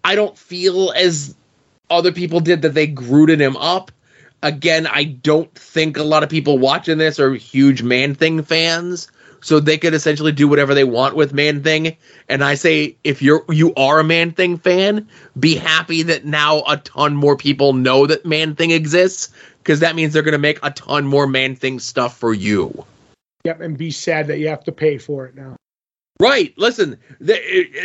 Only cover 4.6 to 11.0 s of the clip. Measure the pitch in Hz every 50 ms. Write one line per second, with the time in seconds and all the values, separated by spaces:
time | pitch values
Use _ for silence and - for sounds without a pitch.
4.6 | 147 165 160 160 160 143 - 147 147 156 131 123 123 151 151 160 160 - _ -
5.6 | - - - 160 160 156 143 143 156 151 156 156 151 151 160 160 139 151 143 127
6.6 | 131 135 151 170 - 165 160 156 156 156 151 - 139 135 135 110 - - - 135
7.6 | 139 139 135 120 117 123 123 127 135 143 139 - 160 160 160 160 151 - 165 160
8.6 | 165 165 165 170 175 175 180 170 - - _ _ _ - - _ - - 160 147
9.6 | 147 156 156 151 160 170 156 151 - 160 151 147 151 156 147 139 147 143 147 143
10.6 | 143 135 139 139 135 127 113 120